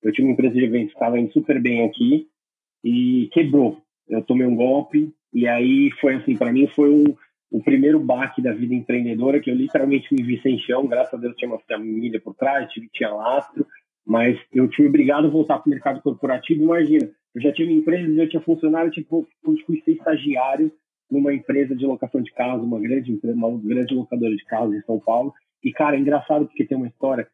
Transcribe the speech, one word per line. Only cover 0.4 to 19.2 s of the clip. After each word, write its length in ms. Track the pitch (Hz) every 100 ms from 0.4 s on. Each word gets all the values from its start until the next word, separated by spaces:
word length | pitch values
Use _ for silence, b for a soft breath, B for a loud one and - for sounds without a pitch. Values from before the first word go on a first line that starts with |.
| 127 123
de 80 |
eventos 300 | 127 120 104
que 60 | -
tava 200 | 113 120
indo 120 | 113
super 300 | 156 - 135
bem 240 | 120 117 113
aqui 400 | - 120 151 - _ _ _ _ _
e 460 | 117 120 123 127 120
quebrou. 460 | 170 156 143 120 - _ _ _
Eu 140 | 110
tomei 240 | 107 123 127
um 80 | 117
golpe 580 | 123 139 147 151 156 - _
e 160 | 120 120
aí 440 | 120 123 135 139 -
foi 140 | 143 131
assim, 200 | 135 117
pra 160 | 120
mim 140 | 127 143
foi 240 | - 143
um, 260 | 147 147 139 b _ _
o 100 | 113
primeiro 380 | 127 135 143 156
baque 420 | 131 127 131 -
da 100 | 127
vida 220 | 107 120
empreendedora, 680 | 123 120 123 120 113 131 143
que 120 | 135
eu 40 | 123
literalmente 520 | 135 143 135 139 -
me 120 | 139
vi 180 | 120 120
sem 160 | 135 120
chão. 300 | - 127 139
Graças 260 | 120 127
a 40 | 123
Deus 180 | 120 120
tinha 160 | 123
uma 80 | 113
família 600 | _ 110 110 110 120 110
por 140 | -
trás, 380 | 98 131 139 123
tive, 180 | - 113
tinha 180 | - 117
lastro, 580 | 104 113 127 - - - b _ _
mas 320 | - 113 120 123 -
eu 160 | 131 127
tive 200 | - 143
obrigado 400 | 143 131 143 156
a 20 |
voltar 300 | 156 151 143
pro 100 | 151
mercado 320 | 135 143 135
corporativo. 640 | 143 120 131 127 - 160
Imagina, 440 | 156 170 151 151 117 _ _ 117
eu 60 |
já 100 | 143
tinha 160 | 143 165
uma 100 | 156
empresa, 380 | 156 180 170 156
já 120 | 160
tinha 140 | 160
funcionário, 480 | 165 160 156 160 165
tipo, 380 | 156 147 165